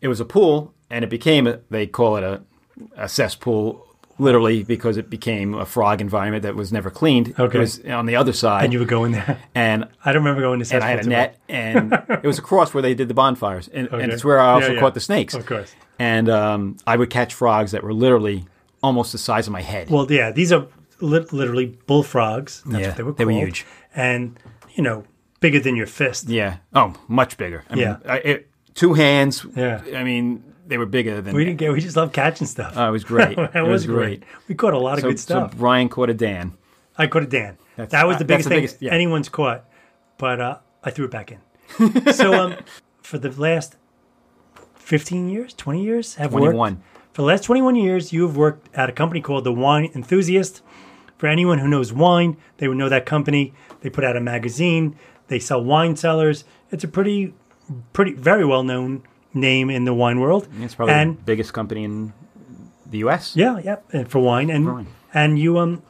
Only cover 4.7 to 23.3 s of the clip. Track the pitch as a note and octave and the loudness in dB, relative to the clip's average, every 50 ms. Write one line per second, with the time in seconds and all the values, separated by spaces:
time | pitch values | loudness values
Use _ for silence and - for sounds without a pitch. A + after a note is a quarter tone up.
4.7 | A#2 - - A#2 G#2+ G#2+ - - - G#2+ - B2 A2+ G#2 G2 G2+ G#2 G#2+ G2 - | -4 -2 -2 -2 -2 -2 -4 -8 -10 -8 -6 -4 -4 -2 -2 -4 -4 -6 -8 -6
5.7 | - B2 G#2+ G2+ G#2+ G2+ G#2 G2 G#2 G#2 G2 G#2+ G#2+ G#2+ G2 G2+ G2+ G#2 G2+ F#2+ | -2 0 2 2 2 0 -2 -4 -2 -2 -2 -2 -4 -4 -4 -6 -6 -6 -6 -6
6.7 | A2 G#2+ F#2+ F#2+ - - D#3 D#3+ C3+ B2 A#2 A#2+ - - B2 A#2+ A#2+ B2 A#2+ A2+ | -6 -6 -6 -6 -6 0 2 4 4 4 2 0 0 0 0 0 2 2 0 0
7.7 | - - - - A#2+ A#2+ A#2 A#2 A#2+ A#2+ C#3+ B2+ A#2 - - A2 G2+ G2 B2 B2+ | -2 -6 -10 -8 -6 -4 -2 0 2 2 2 2 0 0 2 2 2 2 2 2
8.7 | A#2+ A#2+ A#2+ A#2 A#2+ A2+ A#2 A#2+ A2+ G#2+ - - C#3 - - - - A#2+ A#2 A2 | 0 0 0 0 0 0 0 0 -2 -2 -2 -4 -6 -6 -6 -8 -2 0 0 2
9.7 | G#2+ A2 A2+ - _ _ - C#3+ C#3 D#3 D3+ C#3+ C#3 C3+ C3 B2+ B2+ B2 A#2+ - | 0 0 -4 -6 _ _ -2 0 2 2 2 2 0 0 0 0 0 -2 -2 0
10.7 | C3 B2+ A2 A#2 A#2+ G#2+ G#2 A#2+ B2 A#2+ B2+ C3 - _ _ - - B2+ A2+ A2 | 0 0 0 0 -2 -2 0 0 2 2 0 0 -4 _ _ -8 -6 -6 -4 0
11.7 | A2+ A3+ A3 G#3+ A#3+ - - - A#3 - - C#3+ C3+ - - - F#3+ F#3+ E3 D3+ | 2 2 2 2 0 -2 -2 -2 -4 -2 0 -2 -2 -2 -2 0 4 4 4 4
12.7 | - C#3 C3 B2+ B2+ A#2+ C3 A#2+ A#2+ C3 C3 C3+ B2+ - - G2+ F#2+ F#2 F2+ - | 2 0 0 0 0 0 -2 -2 2 2 2 2 2 0 -4 -6 -6 -6 -10 -10
13.7 | - C#3 B2+ A#2+ - A#2 B2+ A#2 A2+ A#2+ B2 D3 C#3+ C3+ B2+ B2+ B2+ B2+ C3+ C3 | -10 -10 -8 -6 -6 -4 -4 -4 -4 -2 2 4 6 6 6 6 6 6 4 4
14.7 | B2 A#2 B2 C3 B2+ A#2 - - G3+ - G#2 - - B2 A2+ - B2 G#2+ G2 - | 2 4 2 2 2 0 -4 -2 0 0 0 -2 -4 -8 -6 -6 -8 -8 -8 -10
15.7 | - _ _ _ _ - A#2+ A#2 A2+ A2+ A2+ A2+ A2+ G#2+ G#2 G#2+ G#2 G#2 G2+ G2 | -18 _ _ _ _ -2 0 2 2 2 4 4 4 4 2 2 0 -2 -4 -6
16.7 | G2 - - A#2 A#2 A#2+ B2 A#2+ A#2 B2 B2 A#2+ - - B2 A#2 G#2+ G#2+ A2 G2 | -8 -6 -2 0 2 2 2 0 0 -2 -2 -2 -2 -2 0 2 2 2 2 0
17.7 | G#2+ - - G#2 A2 A2 B2 C3 B2 A2+ G#2 G#2 G2+ F#2+ F2 - _ _ _ _ | -4 -6 -6 -4 -2 2 4 4 4 4 4 2 -2 -4 -6 -10 _ _ _ _
18.7 | _ _ - C3+ B2+ A#2+ A#2 A#2 - G#2+ - - A2+ A2 A2+ G#2+ G#2 F2+ F2 - | _ _ -2 0 0 0 0 -2 -6 -8 -4 -2 -2 0 -2 -2 -6 -8 -8 -8
19.7 | G#2 G2 E2+ - D#3 C#3+ C3+ C3 D3 C3+ A#2 A2 A2+ D#3 F#3 E3+ F3 D3+ C#3 - | -8 -8 -4 0 0 0 2 2 2 2 2 0 0 0 2 4 4 2 2 0
20.7 | _ _ _ _ _ - F3+ D3 D3 E3 E3 - D#3 C#3 C3+ A#2+ A#2+ B2+ B2+ A#2+ | _ _ _ _ _ -8 -2 0 0 0 0 0 -4 -4 -2 -2 0 -2 -2 -2
21.7 | A#2+ - _ - C#3+ D3 C#3+ - - B2+ A2+ A2 A2 A#2+ C#3+ - - - - C#3+ | -4 -8 _ 2 4 4 2 2 0 0 0 0 0 -4 -8 -10 -16 -16 -10 -6
22.7 | A#2 G#2 F#2+ G2 - - A#2 C3 D3 - A#2+ A2+ | -4 -2 -2 -4 -4 -6 -6 -6 -2 -2 0 0